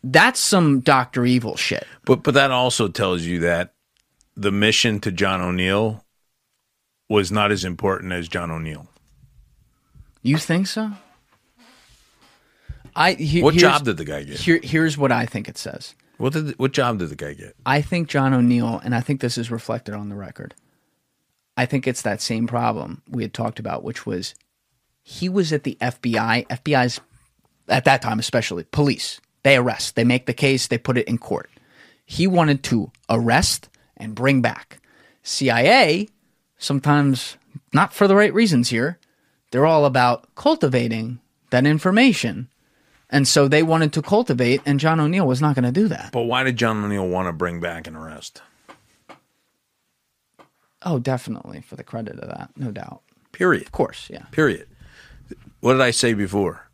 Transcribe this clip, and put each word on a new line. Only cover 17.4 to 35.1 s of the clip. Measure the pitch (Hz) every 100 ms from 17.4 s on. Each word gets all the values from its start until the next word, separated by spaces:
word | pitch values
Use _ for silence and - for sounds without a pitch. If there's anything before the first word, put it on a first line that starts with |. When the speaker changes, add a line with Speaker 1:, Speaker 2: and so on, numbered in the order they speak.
| - _
Speaker 1:
I | - 143
think | 147 175 160
John | 143 135
O'Neill, | 127 120 120 117 113
and | -
I | 117
think | - 139
this | 123 123
is | 117
reflected | 117 - 113 -
on | 104 104
the |
record, | 101 95 - - - _ _ _ _ _ _ _ _ _ -
I |
think | 127 139 131
it's | 123
that | 113 101
same | - 113 113
problem | 120 117 107 - - _
we | 123
had | 107
talked | - 113 113
about, | 107 78
which | - 120
was | - 90 - - _ _ _ _ _ _
he | - - 180
was | 190 165
at | 151
the | - -
F | 123 -
B | 120 113
I. | 113 117 -
F | 123
B | -
I's, | 139 123 - _ _ _ _ _ _ -
at | 131 139
that | 135
time | 113 110
especially, | - 123 - 87
police. | - - 143 117 - - _ _
They | 135 135
arrest. | 123 110 -
They | -
make | 117 127 -
the |
case. | 131 139 135 -
They | -
put | - 123
it | -
in | 117
court. | - - - _ _ _ - _
He | _ - 185
wanted | 180 156 139
to | - 117 92 _ -
arrest | 117 117 123 196 - - _ _ _
and | 110
bring | 107 131 135
back. | 117 - - - _ _ _